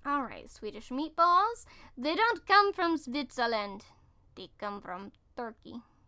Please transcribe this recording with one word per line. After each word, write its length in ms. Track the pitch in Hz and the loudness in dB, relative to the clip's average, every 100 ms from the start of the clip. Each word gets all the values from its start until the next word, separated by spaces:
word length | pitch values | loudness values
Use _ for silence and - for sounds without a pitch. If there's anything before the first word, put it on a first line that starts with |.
All 180 | 277 285 | -2 -2
right, 260 | 240 92 - | -2 -8 -16
Swedish 400 | - 214 - - | -12 -12 -12 -10
meatballs. 760 | 254 311 - 339 349 415 466 - - - - | -6 -6 4 6 6 4 -2 -14 -20 -20 -6
They 180 | 254 | -2
don't 320 | 320 453 440 - | 2 2 2 4
come 260 | 403 403 | 6 6
from 240 | 381 339 330 | 2 0 0
Switzerland. 880 | 311 254 277 - 233 226 202 196 - _ _ _ _ | -2 -6 -6 -2 -2 -2 -4 -10 -16 _ _ _ _
They 140 | - 185 _ | -20 -20 _
come 220 | 208 202 | -10 -10
from 320 | 196 180 202 _ _ - | -10 -12 -12 _ _ -12
Turkey. 460 | 233 220 - 233 - _ | -12 -12 -18 -18 -18 _